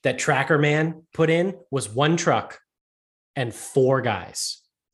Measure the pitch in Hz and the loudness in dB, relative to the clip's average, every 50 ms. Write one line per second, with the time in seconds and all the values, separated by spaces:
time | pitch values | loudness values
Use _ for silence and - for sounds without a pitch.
0 | - 135 127 165 - - 139 131 139 - 165 147 147 147 147 156 160 165 165 - | -2 -2 -2 -2 -2 -2 0 0 2 2 2 2 4 2 2 2 0 -2 -4 -8
1 | - _ - - 160 160 165 170 175 196 185 - - - 135 135 107 104 104 123 | -16 _ -2 0 2 2 4 2 0 -2 -4 -8 -12 -6 -6 -6 -6 -4 -2 0
2 | 147 151 170 170 - 170 127 107 - - - - _ _ _ _ _ _ _ _ | 2 2 2 2 2 2 2 0 0 -6 -14 -20 _ _ _ _ _ _ _ _
3 | _ _ _ _ _ _ - 139 127 117 - - - - - 139 131 127 135 131 | _ _ _ _ _ _ -8 -6 -6 -6 -8 -10 -12 -2 2 2 4 4 2 2
4 | 113 120 104 92 82 - - - - - - - _ _ _ _ _ _ | 0 0 -2 -4 -6 -10 -10 -8 -8 -8 -8 -12 _ _ _ _ _ _